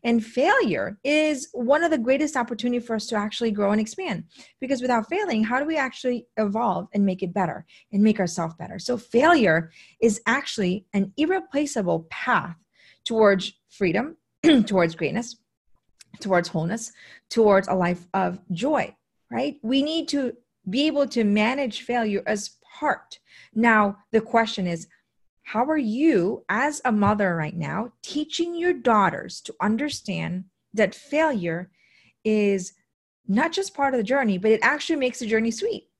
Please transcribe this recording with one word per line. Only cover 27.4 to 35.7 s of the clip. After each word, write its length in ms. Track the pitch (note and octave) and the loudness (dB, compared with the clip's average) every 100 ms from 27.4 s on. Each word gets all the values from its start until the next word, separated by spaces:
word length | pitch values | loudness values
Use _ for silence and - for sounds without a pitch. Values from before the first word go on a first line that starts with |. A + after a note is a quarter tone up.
| D3+ E3+ | -4 -6
now 360 | C#3+ E3 A#3+ _ | -6 -6 -8 _
teaching 540 | - D4 D4+ - E4+ E4+ | -10 -8 -6 -4 -4 -2
your 180 | F4 | -2
daughters 680 | C4+ A#3 G#3+ F#3+ - F3+ - | 0 2 4 4 0 -10 -14
to 140 | - - | -16 -4
understand 840 | G3+ A3+ D4 - - E3 E3 F3+ F#3+ _ _ | -2 0 -2 -6 -8 -6 -6 -8 -10 _ _
that 220 | G3+ G#3 - | -2 -2 -2
failure 720 | - D4 D#4+ A#3 E3+ E3 F#3 _ _ _ _ _ | -4 0 0 0 -4 -6 -10 _ _ _ _ _
is 500 | A3 G#3+ G#3 G3 F3+ _ _ _ _ _ - | -2 2 2 0 -4 _ _ _ _ _ -2
not 240 | G3+ E4 | 0 0
just 220 | F4 G4 | -2 -6
part 200 | - C#4 | -2 0
of 60 | B3+ | 0
the 60 | G3+ | 0
journey, 320 | C#4 A#3+ F#3 | 0 2 0
but 140 | G#3+ | 2
it 100 | A3 | 4
actually 320 | A#3+ D4 - D#4 | 2 0 -2 0
makes 240 | B3+ - | -2 -4
the 80 | A3 | -2
journey 240 | A3 A3+ | 0 0
sweet? 380 | A3 A4 | -2 -4